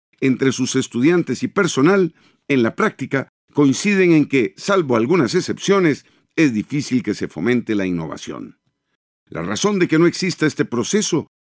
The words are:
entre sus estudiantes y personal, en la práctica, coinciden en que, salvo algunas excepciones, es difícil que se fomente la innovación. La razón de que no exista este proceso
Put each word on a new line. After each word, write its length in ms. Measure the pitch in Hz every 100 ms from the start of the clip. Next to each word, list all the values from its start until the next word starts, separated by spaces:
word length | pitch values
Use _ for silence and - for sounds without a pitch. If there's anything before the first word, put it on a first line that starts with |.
| _ _
entre 320 | 135 123 135
sus 240 | 123 127 131
estudiantes 680 | 123 120 135 175 156 127
y 60 | 123
personal, 680 | - 185 - 147 202 175 - _ _ -
en 140 | 139
la 140 | 113 -
práctica, 520 | 220 - 131 139 - _ _
coinciden 600 | - 143 127 202 196 185
en 140 | 156 139
que, 280 | 135 117 -
salvo 400 | - 196 151 120
algunas 380 | 117 180 120
excepciones, 720 | 180 - - - 196 170 131 - _ _ -
es 160 | 156
difícil 500 | 110 98 147 131 127
que 120 | 101
se 140 | 92 90
fomente 460 | - 98 123 110
la 120 | 107 92
innovación. 720 | 87 80 - - 69 50 - _ _ _ _ _ _ _
La 140 | -
razón 360 | 85 104 202 202
de 100 | 175
que 100 | 160
no 80 | 170
exista 400 | - 185 - 156
este 180 | -
proceso 640 | 135 120 110 214 - 160 - _